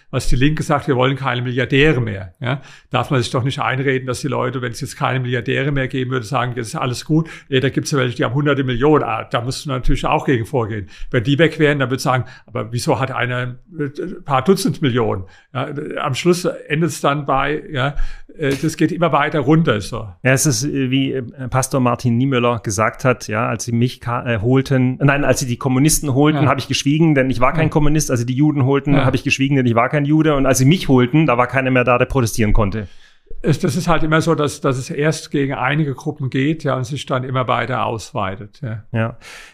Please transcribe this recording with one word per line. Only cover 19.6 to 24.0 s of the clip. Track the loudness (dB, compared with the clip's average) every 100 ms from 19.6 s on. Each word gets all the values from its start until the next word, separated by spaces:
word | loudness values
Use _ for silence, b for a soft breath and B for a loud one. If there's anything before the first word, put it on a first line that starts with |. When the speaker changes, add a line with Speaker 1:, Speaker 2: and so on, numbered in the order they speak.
| 4 0
Speaker 1:
so. | -2 -10 -12 -4
Speaker 2:
Ja, | 2
es | 2
ist, | 2 0
äh, | -2 -2 0
wie, | 0 0
äh, | -4 -8 -10 -4
Pastor | -2 0 0
Martin | 0 0 2 2
Niemöller | 2 2 2 0
gesagt | -2 0 0 0
hat, | 0 0 -2
ja, | -4 -2
als | -4
sie | -2
mich | 0 0 -2